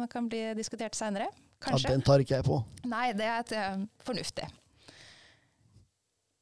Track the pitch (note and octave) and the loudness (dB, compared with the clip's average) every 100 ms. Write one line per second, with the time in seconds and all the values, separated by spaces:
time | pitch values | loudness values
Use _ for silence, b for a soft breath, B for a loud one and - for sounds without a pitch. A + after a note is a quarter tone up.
0 | A#3+ B3 A#3 A3+ A3 A3 A3 A3+ A3 - | -2 -2 -4 -2 -4 -4 -6 -6 -6 -4
1 | A3 G3 D4 - - - - C#3 C3+ C3+ | -2 -2 -4 -8 -20 -8 0 0 2 2
2 | C3 C#3 C3 C3+ C3+ C#3+ A2 - B3 A3+ | 8 8 6 2 2 0 -2 -6 -4 -2
3 | B3 G3+ A3 A#3 A#3+ A3 F#3+ F#3+ G3+ _ | 0 0 0 -2 -2 -4 -2 -2 -6 _
4 | - B3+ E3+ - - - _ _ b b | -6 -6 -6 -8 -10 -12 _ _ b b
5 | b b b b b b b b _ _ | b b b b b b b b _ _
6 | _ _ _ _ | _ _ _ _